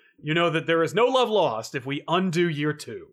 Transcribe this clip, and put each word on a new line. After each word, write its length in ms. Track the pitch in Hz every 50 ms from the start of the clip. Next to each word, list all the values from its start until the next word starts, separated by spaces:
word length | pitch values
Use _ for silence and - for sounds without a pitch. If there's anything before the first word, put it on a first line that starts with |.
| _ _ _ _
you 120 | 135 147 156
know 160 | 170 170 170
that 160 | 151 160 151
there 160 | 156 165 165 165
is 100 | 139 -
no 120 | 202 240
love 240 | 254 262 254 247 214
lost 460 | 214 202 170 135 110 110 113 - -
if 100 | 139 117
we 180 | 135 143 143 - -
undo 400 | 160 185 190 185 151 175 175 175
year 240 | 156 143 147 151 147
two 340 | 147 - 123 110 92 82 -